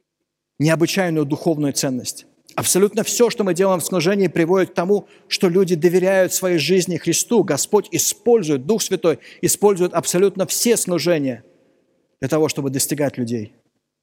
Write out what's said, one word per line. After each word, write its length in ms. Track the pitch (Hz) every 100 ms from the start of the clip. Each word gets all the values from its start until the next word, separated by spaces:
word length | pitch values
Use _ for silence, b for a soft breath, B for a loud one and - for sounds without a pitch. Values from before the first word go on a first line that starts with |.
| _ _ _ _ _ -
необычайную 680 | 151 160 165 196 180 160 143
духовную 480 | 147 180 151 143
ценность. 500 | - 139 127 - - - _ _
Абсолютно 480 | - 127 180 202 214
всё, 280 | - - 233
что 140 | -
мы 100 | 196
делаем 260 | 170 196 180
в 40 |
служении, 440 | - 185 160 202 180
приводит 420 | 175 165 190 175
к 40 |
тому, 340 | - 180 208 b b _
что 220 | - 190
люди 260 | 180 180
доверяют 600 | 170 175 180 185 190 180
своей 240 | - 185 170
жизни 400 | 139 190 175 160
Христу. 460 | 170 160 - 233
Господь 440 | 185 - - 208 -
использует, 760 | 160 - - 240 233 156 139 143
Дух 160 | 220
Святой 380 | - 190 170 147 B B
использует 540 | 170 - 202 180 180
абсолютно 520 | 170 - 175 196 196 170
все 300 | - 233 226
служения 680 | - 170 170 165 135 113 - _ _ _ _ _ _ _
для 80 | 131
того, 200 | 156 151
чтобы 200 | - 139
достигать 480 | 135 - 147 143 131
людей, 380 | 117 120 104 _ _ _ _ _